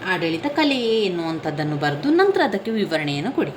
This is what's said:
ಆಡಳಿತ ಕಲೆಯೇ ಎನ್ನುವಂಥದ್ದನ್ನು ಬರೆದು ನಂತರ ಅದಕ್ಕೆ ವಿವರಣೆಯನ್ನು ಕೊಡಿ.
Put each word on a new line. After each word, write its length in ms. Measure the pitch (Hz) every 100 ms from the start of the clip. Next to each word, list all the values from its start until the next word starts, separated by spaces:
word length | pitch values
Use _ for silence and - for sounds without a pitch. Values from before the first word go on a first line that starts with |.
| 190
ಆಡಳಿತ 320 | 185 165 165 285
ಕಲೆಯೇ 560 | 285 302 262 233 226
ಎನ್ನುವಂಥದ್ದನ್ನು 720 | 202 175 165 165 160 147 151 147
ಬರೆದು 340 | 147 143 277
ನಂತರ 320 | 330 392 392
ಅದಕ್ಕೆ 280 | 285 202 214
ವಿವರಣೆಯನ್ನು 600 | 220 185 160 147 143 180
ಕೊಡಿ. 200 | 285 151